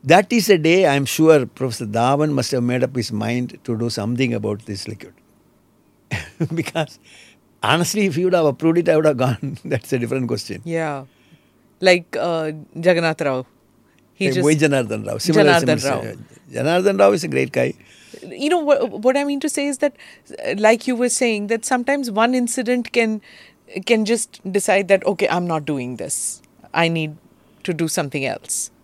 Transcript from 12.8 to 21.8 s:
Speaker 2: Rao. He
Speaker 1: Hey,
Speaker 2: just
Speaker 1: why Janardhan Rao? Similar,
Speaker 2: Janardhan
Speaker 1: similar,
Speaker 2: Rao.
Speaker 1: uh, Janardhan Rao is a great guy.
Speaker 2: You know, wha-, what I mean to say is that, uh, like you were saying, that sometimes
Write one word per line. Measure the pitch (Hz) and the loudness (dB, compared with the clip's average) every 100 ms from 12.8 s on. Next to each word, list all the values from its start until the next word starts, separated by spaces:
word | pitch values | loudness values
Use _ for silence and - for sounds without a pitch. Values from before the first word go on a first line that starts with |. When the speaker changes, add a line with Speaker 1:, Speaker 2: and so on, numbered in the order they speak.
| 170 170 165 160 | 2 2 0 -2
Speaker 2:
Rao. | 147 131 127 _ _ _ _ _ _ | -2 -2 -6 _ _ _ _ _ _
He | _ 139 | _ 0
Speaker 1:
Hey, | |
Speaker 2:
just | 131 139 | 2 2
Speaker 1:
why | 156 | 4
Janardhan | 151 139 117 107 104 | 4 2 0 -4 -6
Rao? | 107 | -6
Similar, | - 165 - | 0 4 6
Speaker 2:
Janardhan | 170 165 120 | 6 4 0
Speaker 1:
similar, | 139 127 | 0 -4
Speaker 2:
Rao. | 113 | -6
Speaker 1:
uh, | 101 107 - - | -12 -18 -20 -12
Janardhan | 120 131 175 190 196 | -4 0 2 2 6
Rao | 196 | 6
is | 202 | 4
a | 151 | 0
great | 131 135 | -2 0
guy. | 131 123 - _ - - - | 0 -2 -4 _ -20 -20 -20
Speaker 2:
You | - 107 285 | -18 -6 -2
know, | 349 | 0
wha-, | 285 277 233 | 2 2 2
what | - 240 262 | 0 0 2
I | 285 | -2
mean | 285 | -4
to | 302 | -4
say | - 285 | -4 -4
is | 269 | -2
that, | 285 - - - _ - - | -2 -4 -20 -20 _ -10 -6
uh, | 196 | 2
like | 214 226 240 | 4 2 0
you | 240 | -2
were | 247 | 0
saying, | - 240 214 202 | 0 0 -2 -2
that | 226 - | -4 -2
sometimes | 254 | -2